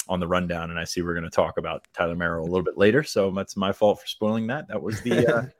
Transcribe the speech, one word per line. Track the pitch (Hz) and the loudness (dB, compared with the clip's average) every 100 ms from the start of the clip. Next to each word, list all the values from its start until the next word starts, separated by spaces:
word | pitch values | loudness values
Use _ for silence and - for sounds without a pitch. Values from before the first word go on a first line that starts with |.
| - | -4
on | 92 | -2
the | 85 | 2
rundown, | 90 87 85 82 | 0 0 -4 -4
and | 85 | -6
I | |
see | 85 - | -4 -4
we're | 85 | -2
gonna | 85 82 | -4 0
talk | - 80 85 | 2 2 0
about | 82 80 - | -6 -8 -8
Tyler | - 87 | -2 -2
Merrill | 85 85 82 | 0 -2 -2
a | 82 | 0
little | 92 | 0
bit | 90 - | 0 4
later. | 101 127 | 4 4
So | 151 107 98 | 2 0 0
that's | 95 98 101 | -2 -6 -2
my | 95 | -2
fault | 98 104 95 | 4 2 2
for | - | -4
spoiling | - 107 113 110 | -4 -2 -2 -4
that. | 143 - | -6 -8
That | 107 | -8
was | 85 107 | -6 -6
the, | 123 117 117 | 0 4 4
uh, | 117 127 - | 2 -2 -10